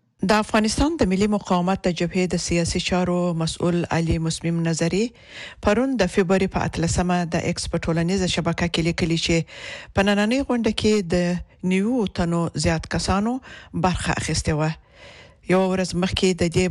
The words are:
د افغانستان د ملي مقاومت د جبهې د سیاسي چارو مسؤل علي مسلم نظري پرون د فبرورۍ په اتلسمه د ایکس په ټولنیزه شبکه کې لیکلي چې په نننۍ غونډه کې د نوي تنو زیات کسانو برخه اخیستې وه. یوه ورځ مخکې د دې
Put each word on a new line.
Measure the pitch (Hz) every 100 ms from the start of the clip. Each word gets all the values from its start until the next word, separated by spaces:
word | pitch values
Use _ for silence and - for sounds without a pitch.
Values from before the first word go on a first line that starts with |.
| _ _ 190
د | 208 214
افغانستان | 226 220 - 277 339
د | 196
ملي | 185 208 208
مقاومت | - 180 180 190 185
د | 165
جبهې | 170 185 180 175
د | -
سیاسي | 170 165 180 -
چارو | 180 180 180 175 165
مسؤل | 160 - - 175 - 160
علي | 165 165 160
مسلم | - 165 170 165
نظري | 156 165 180 233 - - - - - -
پرون | 208 269 254 180
د |
فبرورۍ | - 180 190 190 160
په | 160
اتلسمه | - 165 - 180 180 165 170
د | -
ایکس | 170 -
په | 170 170
ټولنیزه | 165 170 190 180 -
شبکه | 160 165 170
کې | 170 165
لیکلي | 165 165 165 -
چې | 165 - - - - - -
په | 202
نننۍ | 202 214 262 277
غونډه | 247 220 208
کې | 214 214 170
د | 180 175 175 - - 185 185
نوي | 208 254 185 -
تنو | 170 170 165 -
زیات | 170 160 - 165
کسانو | - 190 220 262 - - - 170 180
برخه | 165 - -
اخیستې | - 151 - 151
وه. | 156 160 _ - - - - - -
یوه | 185 190
ورځ | 185 180 175
مخکې | 185 - 190 175
د | 170
دې | 185 185